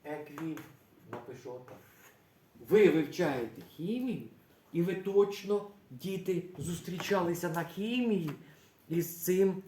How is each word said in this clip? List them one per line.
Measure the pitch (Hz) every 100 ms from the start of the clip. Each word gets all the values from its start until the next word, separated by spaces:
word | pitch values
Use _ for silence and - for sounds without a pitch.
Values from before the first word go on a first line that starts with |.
Еквів, | 147 147 147 147 160 147 - - _ - -
напишу | 113 - 123 127
отак. | 127 - - - - - - _ _ _ - -
Ви | 202 196
вивчаєте | 156 147 - 165 131 113 -
хімію, | - - 170 240 254 160 - - - _ _
і | 165
ви | 175 190
точно, | 196 196 202 - 190 208 202 - -
діти, | 123 180 190 190 175 170 -
зустрічалися | 165 170 - 180 - 196 175 170 175
на | 165
хімії | 160 - 214 247 240 196 160 139 - - - _ -
із | 165 - -
цим | - 185 190 180